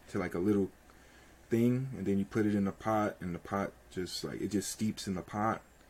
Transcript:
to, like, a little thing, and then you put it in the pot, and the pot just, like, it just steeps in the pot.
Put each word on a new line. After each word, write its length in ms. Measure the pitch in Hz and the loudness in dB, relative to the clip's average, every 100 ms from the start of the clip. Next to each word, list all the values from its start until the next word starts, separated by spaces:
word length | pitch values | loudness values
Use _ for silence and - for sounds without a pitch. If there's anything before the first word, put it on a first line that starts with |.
| - | -8
to, 80 | 101 | -4
like, 160 | 87 | -2
a 60 | 87 | 0
little 300 | 101 101 92 - - - - - - - - | 2 2 2 -4 -20 -20 -20 -20 -20 -20 -2
thing, 380 | 113 120 123 135 117 | 2 4 2 -2 -2
and 120 | 95 | 2
then 100 | 98 | 2
you 80 | 98 | 2
put 220 | 113 104 | 2 4
it 80 | 104 | 4
in 100 | 98 | 2
the 60 | |
pot, 460 | - 110 107 104 - | 0 0 2 2 -2
and 140 | 90 85 | -6 -6
the 40 | |
pot 320 | - 101 87 - - | -4 -2 -2 -6 -10
just, 300 | 92 87 - | -6 -6 -6
like, 180 | - - | -6 -4
it 80 | 95 | -2
just 220 | 101 - | -2 -2
steeps 340 | - 110 - 101 | -2 -2 -2 -4
in 80 | |
the 80 | 90 | -4
pot. 400 | - 104 110 - - - - | -4 -2 0 -2 -8 -20 -20